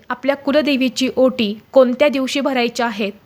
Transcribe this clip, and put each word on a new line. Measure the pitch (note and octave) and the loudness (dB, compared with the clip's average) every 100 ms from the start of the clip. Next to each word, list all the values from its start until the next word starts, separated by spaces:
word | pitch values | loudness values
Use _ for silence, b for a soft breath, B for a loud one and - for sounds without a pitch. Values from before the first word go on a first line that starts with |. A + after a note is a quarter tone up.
| _ | _
आपल्या | B3 C4+ C#4 | -6 -4 -2
कुलदेवीची | C#4 C#4+ D4 C4+ C4 - B3+ B3 | 0 0 2 0 0 -2 -4 2
ओटी | C4 B3+ G#3 G#3+ _ | 2 2 -4 -4 _
कोणत्या | C4+ B3 B3 D4 | 4 4 2 0
दिवशी | C#4 C4 C#4+ | 0 -4 -4
भरायची | C#4+ B3+ A#3 A#3+ | -2 -2 -2 -2
आहे, | A#3 G#3 G#3 - | -6 -4 -8 -8